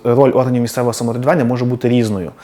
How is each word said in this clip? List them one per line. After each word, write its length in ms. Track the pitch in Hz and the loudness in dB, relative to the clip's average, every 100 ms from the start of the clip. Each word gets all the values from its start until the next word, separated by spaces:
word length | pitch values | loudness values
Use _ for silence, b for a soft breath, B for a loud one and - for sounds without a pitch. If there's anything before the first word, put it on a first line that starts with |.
роль 280 | 123 123 135 | 0 4 4
органів 280 | 120 127 123 | 2 0 0
місцевого 320 | 117 - 123 | -2 -2 -4
самоврядування 520 | 110 117 123 131 170 120 | -2 -4 -2 0 0 0
може 200 | 123 123 | 0 -2
бути 240 | 123 123 | 0 2
різною. 420 | 123 110 98 82 B | 2 2 -2 -6 B